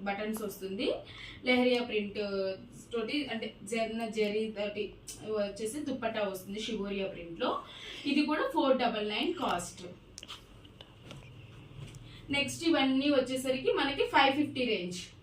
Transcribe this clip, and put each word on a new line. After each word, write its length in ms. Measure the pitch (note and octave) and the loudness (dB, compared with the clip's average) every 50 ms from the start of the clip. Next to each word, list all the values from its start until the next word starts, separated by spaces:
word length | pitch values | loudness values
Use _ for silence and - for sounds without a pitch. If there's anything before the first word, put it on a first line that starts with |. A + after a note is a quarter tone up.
బటన్స్ 420 | G3 G3+ G3 G#3 G#3+ A3 A3 G#3+ G#3+ | -4 -4 -4 -2 -2 -4 -4 -4 -4
వస్తుంది. 440 | G3 - - F#3+ F#3+ F#3+ G#3+ D4 F#4 - - - - - - - - - - - | -6 -8 -6 -8 -6 -4 -2 0 -2 -2 -2 -6 -12 -16 -16 -16 -16 -14 -6 0
లెహరియా 380 | B3+ B3 B3 B3 B3 B3 A#3+ A#3+ | 2 4 6 6 6 4 4 2
ప్రింట్ 360 | A#3 G#3+ G#3+ G3+ G3+ - G#3 G#3 G3+ G3 G3 F#3+ F#3+ F#3+ F#3+ - - - - - - - | 0 0 -2 -2 -2 -4 -4 -4 -2 0 0 0 -2 -2 -6 -10 -18 -18 -18 -14 -6 -4
తోటి 340 | A3+ G#3+ A3 D4 D4 C#4+ B3 A#3 | -4 -2 0 -2 -2 -2 -2 -4
అంటే 220 | A3 G#3+ G#3+ - - G3+ | -4 -6 -6 -10 -10 -8
జర్న 420 | G3 A#3 A3+ A3+ A3 A3+ A3+ A#3 | -4 -2 0 0 0 -2 -4 -4
జరీ 480 | A3 G#3 A3 G#3+ G3+ G#3 A3 A3 A3 G#3+ G3 | -2 2 2 2 2 2 0 0 -2 -2 -2
తోటి 340 | G#3 G3+ - G#3 G3+ - - - - - - - - | -2 -2 -2 -4 -4 -6 -6 -12 -14 -14 -14 -10 -6
వచ్చేసి 560 | G#3+ G#3+ G#3 G3+ G3 G3 - A3 G#3+ - D4+ | -2 0 0 0 0 -2 -4 -4 -4 -4 -4
దుపట్టా 480 | D4 - - - A#3 A3+ A3 G#3+ G#3 G3 | -4 -4 -4 -2 -2 -2 0 0 0 -2
వస్తుంది 320 | F#3 F#3 - G3 G3 G#3+ | -2 -6 -8 -8 -6 -6
షిబోరియా 460 | A3 A#3+ A3 G3 G3 G3+ G3 G3 F#3+ | -4 -4 -2 -2 -2 -2 -2 -2 -2
ప్రింట్లో. 560 | - - E3+ E3+ E3+ E3 - B3 - - - - - - - - - - - - | -2 -4 -6 -10 -10 -6 -2 0 0 0 -2 -6 -10 -16 -16 -14 -14 -12 -6 0
ఇది 180 | D4 - D4 D4 | 2 4 4 4
కూడా 260 | - D4+ E4 F#4+ - - | 4 4 2 2 2 2
ఫోర్ 240 | D#4 C#4+ C4+ B3+ B3+ | 4 6 6 6 6
డబల్ 300 | B3 A#3 A3+ G#3+ G#3 G#3 | 4 2 2 0 -2 -2
నైన్ 260 | G#3 A#3 D4 F4 E4+ | 0 0 0 0 0
కాస్ట్. 480 | C4 B3+ G3 F#3+ F3 - - - - F3 F3+ F3+ - - - - - - - - - - - - - - - - - - - - - - - - - - - - - - - - - - - - - - - - - - - - - - - | 0 0 0 0 -2 -2 -6 -10 -12 -14 -14 -14 -16 -20 -20 -18 -18 -14 -14 -14 -16 -16 -20 -20 -20 -20 -20 -20 -20 -20 -20 -20 -20 -18 -16 -16 -16 -16 -18 -18 -18 -18 -18 -18 -18 -18 -18 -16 -14 -14 -14 -14 -16 -18 -18 -18 -16 -6 -2
నెక్స్ట్ 380 | C#4 C#4 C#4 - - - E4 E4 | 0 0 0 0 -2 0 4 4
ఇవన్నీ 420 | D4 C#4 C4 C4 C4 C4 C#4 D4 | 6 6 6 6 6 4 6 6
వచ్చేసరికి 640 | C#4+ B3+ A#3+ B3+ C4 B3+ C4 C4+ C4 C4 - A4 - | 6 6 4 4 0 -2 0 0 0 2 2 2 4
మనకి 320 | E4 C#4 C4+ - G4 A4 | 4 2 2 2 2 0
ఫైవ్ 280 | - - D4+ C#4 C#4 C4+ | 4 6 6 8 8 6
ఫిఫ్టీ 300 | D4+ C#4+ - - C4 B3 | 4 2 0 2 0 2
రేంజ్, 340 | A3+ G#3 F#3 F3 F3+ F3+ - - - - - | 2 2 0 0 -4 -6 -8 -10 -12 -16 -20